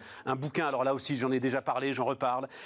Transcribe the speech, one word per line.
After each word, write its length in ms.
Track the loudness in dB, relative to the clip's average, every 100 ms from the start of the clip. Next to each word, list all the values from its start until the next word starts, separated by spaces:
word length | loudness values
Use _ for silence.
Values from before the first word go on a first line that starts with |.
| -6 -12 -4
un 120 | -2
bouquin, 280 | -2 0 0
alors 200 | 2 2
là 80 |
aussi 240 | 2 0 0
j'en 120 | 2
ai 120 | 2
déjà 200 | 2 0
parlé, 320 | 0 0 0
j'en 120 | 0 0
reparle, 420 | 2 0 0 -4 -10